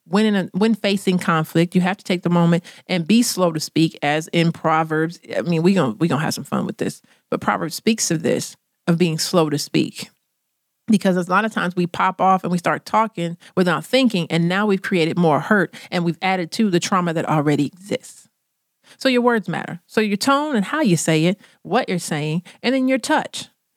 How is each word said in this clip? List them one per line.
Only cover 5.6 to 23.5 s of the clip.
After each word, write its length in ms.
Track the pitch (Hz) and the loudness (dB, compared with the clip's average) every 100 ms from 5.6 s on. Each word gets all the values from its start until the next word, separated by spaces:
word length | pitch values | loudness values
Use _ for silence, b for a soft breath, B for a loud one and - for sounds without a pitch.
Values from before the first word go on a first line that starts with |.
we 120 | 175 | 2
gon-, 220 | 196 135 104 | 2 0 0
we 100 | 175 | -2
gonna 140 | 143 | 0
have 120 | 156 | -2
some 100 | - | -6
fun 220 | 139 131 - | -6 -4 -4
with 120 | - | -4
this, 240 | - - b b _ | -6 -6 b b _
but 100 | 185 | -4
Proverbs 340 | - 202 165 | -2 -2 -4
speaks 360 | - - 226 - | -4 -2 -2 -2
of 120 | 156 | -2
this, 340 | 165 - 170 - _ _ - | -2 -2 -4 -12 _ _ -2
of 100 | 170 | 2
being 200 | 175 160 | 0 0
slow 300 | - 185 156 | 0 0 0
to 80 | 143 | -2
speak. 520 | - 160 - - - _ _ _ _ _ _ _ - | -2 -2 -2 -6 -16 _ _ _ _ _ _ _ 0
Because 280 | 208 196 180 | 2 2 0
a 140 | 180 | 0
lot 140 | 185 | 0
of 80 | 220 | 0
times 240 | 214 175 180 | -2 -4 -2
we 100 | 175 | -4
pop 340 | - 185 185 | -2 -2 2
off 220 | 185 190 | 2 2
and 80 | 180 | 0
we 80 | 175 | -2
start 260 | 170 147 | 0 -2
talking 520 | - 214 220 - 170 170 B - | -2 -2 0 -4 -8 -10 B -2
without 280 | 180 156 | 0 0
thinking, 420 | 160 254 262 190 165 | 0 2 2 0 -2
and 200 | 170 170 | 0 0
now 180 | 190 214 | 0 0
we've 160 | 196 | -2
created 340 | - 185 160 175 | 0 0 0 2
more 220 | 170 143 | 2 2
hurt 340 | - 208 170 B B | 2 2 0 B B
and 120 | 180 | -4
we've 140 | 170 160 | -2 -2
added 300 | 185 185 165 | -2 -2 -2
to 180 | - 220 | -2 2
the 100 | 170 | 2
trauma 340 | - 190 175 | 0 0 0
that 140 | 160 - | -2 0
already 380 | 156 147 143 143 | 0 2 0 -2
exists. 640 | - 196 - - - _ _ _ _ _ _ b - | -6 -8 -8 -8 -20 _ _ _ _ _ _ b -4
So 100 | 269 | 0
your 140 | 247 | 2
words 260 | 240 233 180 | 2 2 0
matter. 320 | 151 - 175 _ | -6 -6 -12 _
So 140 | - | 0
your 160 | 214 202 | 0 0
tone 400 | - 277 302 247 | 2 0 0 -2
and 80 | |
how 160 | 190 302 | -2 0
you 160 | 277 165 | 2 2
say 300 | - 160 165 | 2 2 2
it, 120 | 202 b b | -2 b b
what 260 | 156 208 - | -2 -2 0
you're 100 | 180 | -4
saying, 440 | - 151 151 165 B B | -4 -6 -4 -4 B B
and 120 | 226 | -2
then 140 | 262 262 | 0 0
your 100 | 262 | 0
touch. 500 | - 302 - - - | 0 -2 -2 -10 -16